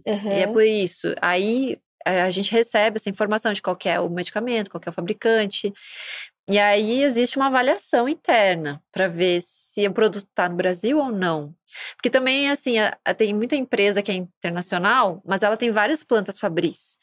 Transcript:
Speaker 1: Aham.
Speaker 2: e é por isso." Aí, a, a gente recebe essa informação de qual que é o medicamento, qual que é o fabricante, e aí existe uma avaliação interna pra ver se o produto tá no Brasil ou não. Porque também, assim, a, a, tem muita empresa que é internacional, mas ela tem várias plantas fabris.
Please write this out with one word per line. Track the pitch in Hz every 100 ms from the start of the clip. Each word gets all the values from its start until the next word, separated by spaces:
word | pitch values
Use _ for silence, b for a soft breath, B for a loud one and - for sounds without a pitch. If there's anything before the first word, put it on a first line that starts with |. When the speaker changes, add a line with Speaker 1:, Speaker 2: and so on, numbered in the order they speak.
| -
Speaker 1:
Aham. | 202 202
Speaker 2:
e | 196
é | 190
por | 226
isso." | 220 214 180 - 170 -
Aí, | 175 180 208 240 262 - _ _ 175
a, | 185
a | 185
gente | 185 196
recebe | 226 233 220 220 214
essa | 202
informação | 196 208 214 226
de | 202
qual | - 180
que | 185
é | 175
o | 175
medicamento, | 175 180 214 240 233 208
qual | 170
que | 170
é |
o |
fabricante, | 175 175 208 226 226 202 - 202 - B B B B B _ -
e | 202
aí | 208 208 214 254
existe | 277 233 247 269
uma | 269
avaliação | 262 254 403 - 254 254
interna | 320 - 240 196 170 151 143 _
pra | 185 185
ver | 170 180 175
se | - - - - 202
o |
produto | 185 214 208 -
tá | - 180
no |
Brasil | 175 185 180 220 302
ou | 262
não. | 202 180 156 147 - _ B B B
Porque | -
também, | 262 262 269 285
assim, | 285 262 226
a, | 214 -
a, | -
tem | - 214
muita | 208 240 285
empresa | 254 214 202 202
que | 202
é |
internacional, | 185 180 _ 175 170 - 180 196 254 202 165 -
mas | 190
ela | 208 220
tem | 240
várias | 214 214 311
plantas | - 220 190 -
fabris. | 202 165 170 - - -